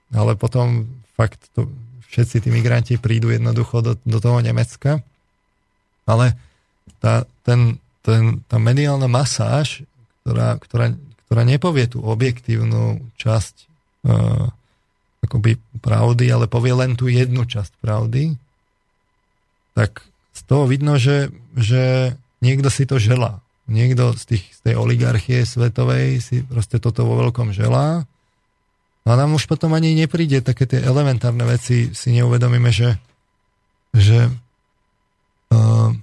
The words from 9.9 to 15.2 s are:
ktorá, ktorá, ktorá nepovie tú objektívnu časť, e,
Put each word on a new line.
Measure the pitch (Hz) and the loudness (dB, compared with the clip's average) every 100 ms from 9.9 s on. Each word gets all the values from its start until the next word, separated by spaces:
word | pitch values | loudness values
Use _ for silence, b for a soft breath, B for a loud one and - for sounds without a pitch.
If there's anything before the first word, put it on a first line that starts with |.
| _ _ _ | _ _ _
ktorá, | 123 117 117 110 | -6 -2 -2 -4
ktorá, | - 117 117 120 - - - | -4 -2 -2 -4 -12 -14 -2
ktorá | 117 | 2
nepovie | 120 143 180 147 | 2 2 0 0
tú | 120 120 | -2 -4
objektívnu | 110 110 127 120 - 113 113 113 113 110 117 - | -4 -2 -2 -2 -4 -2 -2 -2 -2 -4 -10 -6
časť, | 110 110 - _ | -2 -2 -2 _
e, | _ _ _ _ 123 110 113 110 120 - _ _ _ _ _ _ | _ _ _ _ 0 2 0 0 -4 -6 _ _ _ _ _ _